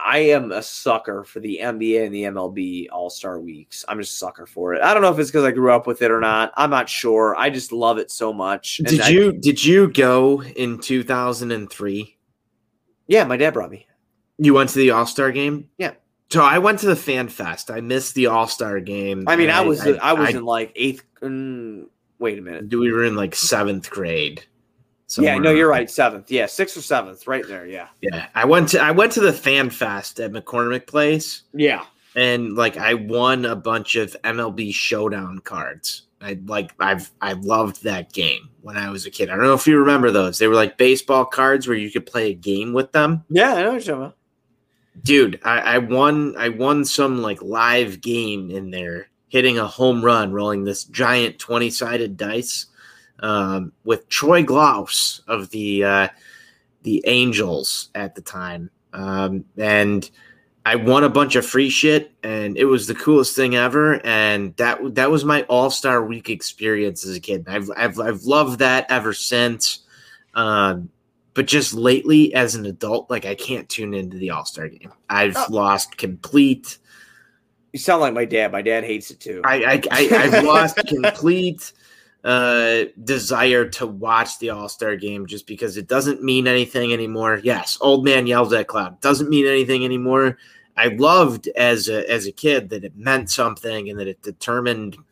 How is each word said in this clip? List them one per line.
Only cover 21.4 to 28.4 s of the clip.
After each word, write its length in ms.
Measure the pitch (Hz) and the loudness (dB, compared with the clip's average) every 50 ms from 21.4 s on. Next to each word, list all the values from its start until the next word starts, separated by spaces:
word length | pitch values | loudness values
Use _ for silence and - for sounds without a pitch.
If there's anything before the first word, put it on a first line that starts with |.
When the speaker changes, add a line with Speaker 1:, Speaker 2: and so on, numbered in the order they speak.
| 135 135 127 123 120 113 107 95 69 - _ _ _ _ _ _ | -8 -10 -10 -12 -12 -14 -14 -16 -18 -20 _ _ _ _ _ _
Speaker 1:
wait 180 | 120 113 104 | -4 -4 -4
a 60 | 101 92 | -6 -10
minute. 260 | 87 85 80 104 104 | -12 -12 -12 -8 -4
Speaker 2:
We 220 | 120 120 120 120 | -2 0 0 2
were 140 | 113 117 117 | 2 2 0
in, 100 | 117 107 | 0 0
like, 220 | 104 98 90 - | -2 -4 -4 -4
seventh 520 | - - - 123 107 104 101 101 95 87 - | -4 -2 0 0 0 0 -2 -2 -6 -8 -10
grade. 500 | - 101 92 85 82 80 76 73 76 - | -10 -8 -6 -4 -4 -4 -4 -4 -8 -12
Speaker 1:
Yeah, 40 | - _ _ _ _ _ _ _ _ _ _ _ _ _ - - | -20 _ _ _ _ _ _ _ _ _ _ _ _ _ -2 0
no, 140 | 147 156 139 | 0 2 2
Speaker 2:
somewhere 180 | 135 147 160 156 | 2 4 4 4
Speaker 1:
you're 120 | 156 165 156 | 6 6 4
Speaker 2:
around 100 | 147 127 | 4 2
Speaker 1:
right. 120 | 120 - | 0 -4
Seventh. 380 | - - 135 117 104 98 98 - | 0 0 0 0 0 -4 -10 -4
Yeah, 180 | 127 123 107 | -2 -2 -2
sixth 300 | 101 - - 190 190 - | -2 -2 -4 -4 -4 -4
or 40 | 165 139 | -12 -6
seventh, 460 | - 143 127 104 95 95 - - 120 | -2 -2 -2 -2 -6 -14 -16 -10 -8
right 180 | 131 131 104 | -6 -6 -6
there. 180 | 95 98 92 87 | -10 -12 -14 -14
Yeah. 220 | 87 95 92 87 - _ _ | -14 -14 -14 -14 -16 _ _
Speaker 2:
Yeah. 260 | - - 87 82 - - _ | -8 -8 -8 -8 -12 -8 _
I 100 | 110 | 0